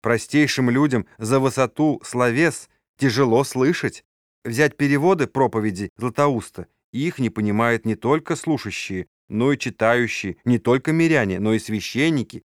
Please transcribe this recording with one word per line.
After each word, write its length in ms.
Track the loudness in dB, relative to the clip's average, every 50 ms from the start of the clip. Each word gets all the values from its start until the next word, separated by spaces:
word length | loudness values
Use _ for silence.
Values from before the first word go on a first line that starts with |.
Простейшим 680 | 0 0 0 0 -2 0 2 2 2 2 2 0 2 2
людям 360 | 2 2 2 2 0 -2 -2 _ _ -8
за 200 | -2 0 2 2
высоту 600 | 2 2 0 0 -2 -2 _ -2 0 0 0 -2 -8
словес 680 | -8 -2 0 0 2 2 2 2 0 0 -4 -16 _ _ _ _ _ _
тяжело 480 | _ 0 0 2 2 2 4 4 2 2
слышать. 600 | 0 0 0 2 2 2 0 -4 -6 -6 -8 _ _ _ _ _ _ _ _ _
Взять 320 | -8 0 0 0 0 2
переводы 500 | _ 0 0 2 2 2 2 2 2 0
проповеди 640 | -4 _ 0 0 0 0 -2 -2 -2 -4 -4 -8 -10 _ -6
Златоуста, 680 | -6 -4 0 0 0 2 2 -2 -4 -8 _ -16 -16 _ _ _ _ _
их 260 | -8 -4 -4 -4 -4 -2
не 100 | -4 -4
понимают 560 | -2 -2 -2 0 2 2 2 2 0 0 _
не 100 | -4 -4
только 400 | -2 0 0 0 0 0 -4 -6
слушающие, 720 | -6 -2 -4 -4 -4 -4 -8 -10 -10 -10 -8 -8 -8 -8 _ _ _ _ _
но 240 | -2 0 2 2
и 60 | 0 0
читающие, 800 | -4 -8 -4 _ 2 2 4 2 0 -2 -4 -6 -8 -8 -10 _ _
не 140 | 0 0 2
только 340 | 2 2 2 2 2 0
миряне, 460 | 2 2 2 4 4 2 2 0 -2 -2
но 140 | 0 0
и 60 | 0 0
священники. 840 | 0 -4 -6 -6 -6 -6 -2 0 0 0 0 -2 -4 _ -10 -20 _